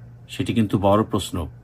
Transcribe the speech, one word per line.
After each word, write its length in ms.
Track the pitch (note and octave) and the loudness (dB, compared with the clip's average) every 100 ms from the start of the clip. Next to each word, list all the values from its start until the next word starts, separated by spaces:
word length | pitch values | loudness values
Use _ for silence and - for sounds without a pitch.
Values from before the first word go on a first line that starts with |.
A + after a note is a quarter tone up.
| - - - | -20 -20 -12
সেটি 240 | - F#2 | -6 -2
কিন্তু 240 | A2+ G#2 G#2 | 0 0 2
বড় 260 | G2 G#2 | 4 4
প্রশ্ন। 440 | A2 G2+ - F#2 - - | 2 -2 -4 -8 -8 -12